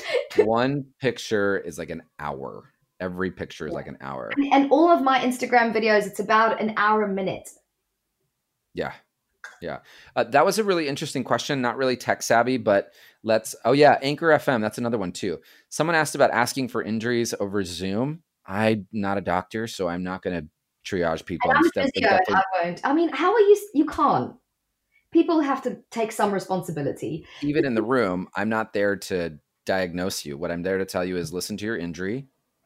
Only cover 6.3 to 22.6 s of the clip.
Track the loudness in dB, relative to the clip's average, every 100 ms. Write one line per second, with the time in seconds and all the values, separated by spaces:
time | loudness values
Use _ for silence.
6.3 | 4 4 2 -2 0 2 2 0 -2 -4
7.3 | -6 -10 -20 _ _ _ _ _ _ _
8.3 | _ _ _ _ -8 -8 -10 _ _ _
9.3 | _ -20 -14 -10 -12 _ -20 -8 -4 2
10.3 | 4 4 2 0 0 -2 -4 -6 -6 -2
11.3 | -2 -2 -2 -2 0 -2 -2 -2 -2 2
12.3 | 4 4 2 2 2 2 _ -20 _ 0
13.3 | 0 0 -4 2 8 8 6 2 0 2
14.3 | 4 2 0 0 -4 -4 -2 -4 -4 -6
15.3 | -6 -10 -20 _ -2 0 2 0 2 2
16.3 | 2 0 -2 -4 -4 -4 -2 0 0 -2
17.3 | -4 -4 -4 -4 -6 -4 -2 -4 -6 _
18.3 | _ -8 0 0 0 -4 -6 -4 -2 -2
19.3 | -2 -2 -8 -8 -4 -4 -4 -6 -6 -6
20.3 | -6 -8 _ _ _ -6 -2 0 -2 -6
21.3 | -4 2 4 2 2 -2 0 2 2 2
22.3 | 2 0 -2